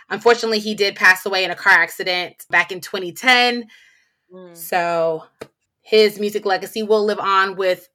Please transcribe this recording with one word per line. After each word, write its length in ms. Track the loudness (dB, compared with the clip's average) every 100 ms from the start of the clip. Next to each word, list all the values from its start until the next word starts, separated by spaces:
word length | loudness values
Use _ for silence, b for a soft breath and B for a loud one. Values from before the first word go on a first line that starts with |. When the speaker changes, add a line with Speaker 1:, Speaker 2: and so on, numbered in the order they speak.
| -12
Speaker 1:
Unfortunately, 520 | -2 2 2 0 -4
he 140 | -4
did 220 | -4 -4 2
pass 300 | 2 2 0
away 180 | -4
in 60 | -4
a 40 |
car 200 | -2 2
accident 720 | 4 2 -2 -4 -4 -6 -12 -2
back 220 | -2 0
in 80 | -6
twenty 320 | -10 -8 -8
ten. 540 | -4 2 4 2 0 -8 b b b b b _
Speaker 2:
Mm. 240 | -20 -20 -20
Speaker 1:
So 680 | -6 -2 -2 0 -2 -4 -8 _ -20 _ _ _
his 360 | _ 4 4 2
music 280 | -4 -4 -2
legacy 360 | -2 -4 -6
will 220 | 0 2
live 160 | 2 -2
on 360 | 0 2 2 0
with 320 | -2 -2 -6